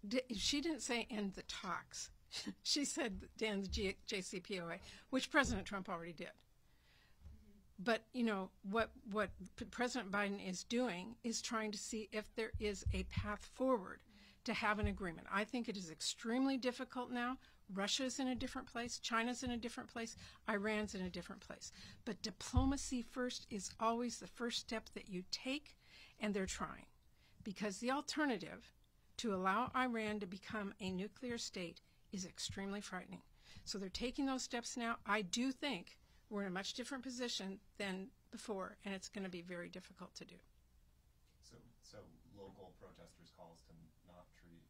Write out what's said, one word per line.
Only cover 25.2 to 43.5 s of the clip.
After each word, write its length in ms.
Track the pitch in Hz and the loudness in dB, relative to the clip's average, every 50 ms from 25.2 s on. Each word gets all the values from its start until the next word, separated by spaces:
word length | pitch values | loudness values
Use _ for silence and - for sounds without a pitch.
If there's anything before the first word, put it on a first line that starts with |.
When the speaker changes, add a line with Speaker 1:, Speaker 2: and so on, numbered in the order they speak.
| 185 - | -4 -4
Speaker 1:
take, 440 | - - - 262 262 294 - - - - - - - - - - - - | -6 -4 -2 -2 -2 -2 -2 -8 -20 -20 -20 -20 -20 -20 -20 -20 -8 -2
and 140 | 233 214 202 | 0 2 2
they're 120 | 208 190 | 2 2
trying. 400 | 185 - - - 156 - - - - - - - - - - - - - - - | 0 0 -2 -2 -4 -4 -10 -12 -18 -20 -20 -20 -20 -20 -20 -20 -20 -20 -8 -6
Because 360 | 226 190 - 190 214 196 - | -6 -4 0 0 0 0 0
the 120 | 233 240 | 2 2
alternative 800 | 262 285 294 - - - 311 285 240 185 - - - 95 - - - - - _ _ - - - - - | 2 2 2 0 2 4 6 6 6 4 0 -6 -8 -12 -14 -18 -20 -20 -20 _ _ -20 -20 -20 -8 -2
to 160 | - 233 196 | 2 2 2
allow 380 | 185 185 190 190 214 247 - - | 6 6 6 6 6 4 2 4
Iran 440 | 254 254 254 233 226 220 214 214 214 | 4 4 4 4 2 2 2 0 0
to 80 | 208 185 | -2 -4
become 460 | 190 190 - - - 214 202 196 - - | -6 -8 -8 -4 -2 -2 -2 -2 -4 -2
a 120 | 214 185 | -2 0
nuclear 460 | 185 180 190 214 - - - 247 240 233 | 0 0 -2 -2 -4 -6 -4 -4 -2 -2
state 440 | - - - 202 180 165 - - _ - - _ - - | -4 -4 -4 -4 -4 -4 -6 -10 _ -20 -20 _ -16 -8
is 140 | - 196 185 | -4 -4 -4
extremely 560 | 175 - - - - - - 196 196 196 208 | -4 -6 -4 -4 -4 -2 -2 -2 -2 -2 -4
frightening. 400 | 202 - - 180 - - 190 175 - - - - - - - - - | -4 -4 -6 -6 -6 -6 -12 -14 -14 -16 -20 -20 -20 -16 -16 -14 -8
So 140 | - - 202 | -4 -2 -2
they're 120 | 196 190 | -2 -2
taking 360 | - - 240 254 247 - 285 | -2 0 0 0 2 4 4
those 180 | 269 269 254 240 | 4 4 2 0
steps 320 | - - 233 233 - - | 0 -2 -2 -2 -2 -2
now. 220 | 262 233 226 233 226 - | 0 2 0 0 0 2
I 160 | - 202 214 | 2 4 4
do 300 | 214 175 - 233 240 269 | 4 2 2 4 4 4
think 460 | 262 - - 285 254 170 175 - - - - - - - - - | 2 2 0 0 0 0 -4 -8 -16 -20 -20 -20 -20 -20 -12 -4
we're 120 | 220 202 | -2 -2
in 60 | 202 196 | 0 0
a 40 | |
much 220 | 180 185 196 - - | 0 -2 -2 -2 -2
different 300 | - 247 - 285 262 240 | -4 -4 -4 -4 -4 -4
position 560 | 269 247 240 254 240 233 - 196 190 196 202 - - - - | -6 -4 -2 -2 -2 -2 -2 -2 -4 -4 -6 -10 -18 -6 -4
than 300 | 208 196 185 190 190 - - - - - | -2 -2 0 -2 -4 -8 -12 -20 -20 -14
before, 440 | - 226 - - 214 190 185 185 208 - - | -12 -10 -4 -2 -2 -2 -2 -4 -6 -8 -6
and 100 | 202 196 | -4 -4
it's 140 | 190 190 - | -4 -4 -6
gonna 220 | - 214 190 190 | -6 -4 -4 -4
be 120 | 175 180 | -4 -6
very 280 | 170 180 180 175 175 175 | -8 -6 -6 -6 -6 -6
difficult 440 | 175 185 180 - 190 - 185 175 - | -8 -12 -12 -14 -14 -14 -14 -12 -12
to 100 | - 175 | -12 -12
do. 100 | 170 170 175 - - - - - - - - - - - - - - - - - - - - | -12 -14 -20 -20 -20 -20 -20 -20 -20 -20 -20 -20 -20 -20 -20 -20 -20 -20 -20 -20 -20 -20 -20
Speaker 2:
So, 140 | - - 123 131 139 120 - - - | -20 -20 -20 -20 -20 -20 -20 -20 -20
so 140 | - - 107 101 - - - - - - 101 | -18 -16 -16 -16 -16 -18 -20 -20 -20 -16 -14
local 360 | 98 98 98 98 95 90 90 - | -14 -14 -14 -14 -16 -18 -16 -16
protesters' 520 | - 95 85 85 85 85 - - 170 165 - - | -18 -18 -16 -16 -18 -18 -18 -20 -20 -20 -18 -16
calls 240 | - - | -16 -16